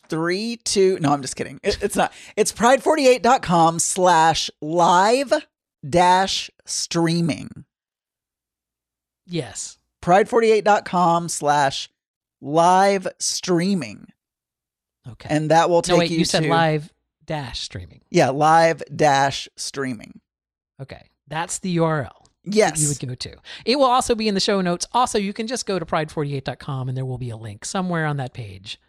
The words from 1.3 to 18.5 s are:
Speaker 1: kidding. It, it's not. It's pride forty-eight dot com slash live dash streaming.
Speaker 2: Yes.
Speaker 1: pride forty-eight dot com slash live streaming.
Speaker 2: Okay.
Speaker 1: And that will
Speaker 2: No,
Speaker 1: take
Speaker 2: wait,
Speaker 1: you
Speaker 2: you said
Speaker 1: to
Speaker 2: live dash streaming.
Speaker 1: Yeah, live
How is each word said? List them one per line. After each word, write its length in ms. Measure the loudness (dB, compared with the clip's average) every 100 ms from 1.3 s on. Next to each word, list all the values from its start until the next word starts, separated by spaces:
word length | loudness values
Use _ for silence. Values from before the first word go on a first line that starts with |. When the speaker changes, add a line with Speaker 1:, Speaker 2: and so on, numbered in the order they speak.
| -10
Speaker 1:
kidding. 240 | -12 -6
It, 140 | -6 -4
it's 160 | -4 -2
not. 160 | -2 -4 -12 -4
It's 160 | -4
pride 280 | 2 4 4
forty-eight 400 | 2 2 4 4
dot 200 | 4 2
com 360 | 2 4 4 2
slash 720 | -4 2 4 6 4 2 -4 _
live 720 | -4 2 4 4 4 2 0 -4 -4 _ _ _ -2
dash 640 | 2 4 4 2 -4 -8 _
streaming. 1040 | -10 -8 -6 -2 0 0 -2 -4 -10 -18 -20 _ _ _ _ _ _ _ _ _ _ _ _ _ _ _ _
Speaker 2:
Yes. 520 | -8 -8 -12 -16 -18 _ _
Speaker 1:
pride 300 | 2 2 4
forty-eight 340 | 2 2 2
dot 220 | 2 0 0
com 420 | 0 2 0 -2
slash 600 | -4 0 2 0 -2 -12 _ _ _ _ _
live 680 | -4 2 4 4 4 0 -4 -8
streaming. 880 | -8 -6 -2 0 0 -2 -6 -14 -20 _ _ _ _ _ _ _ _ _ -20
Speaker 2:
Okay. 180 | -18 -4
Speaker 1:
And 220 | -2 2
that 180 | 4 4
will 100 | 2
Speaker 2:
No, 20 |
Speaker 1:
take 180 | 4 2
Speaker 2:
wait, 120 | 2
Speaker 1:
you 80 | 0
Speaker 2:
you 60 | 0
said 180 | 0
Speaker 1:
to 60 | 0
Speaker 2:
live 440 | 2 2 0 -6 _ _ _ -12
dash 340 | -10 -10 -12
streaming. 400 | -12 -14 -16 _ _
Speaker 1:
Yeah, 200 | 0 2
live 520 | 2 4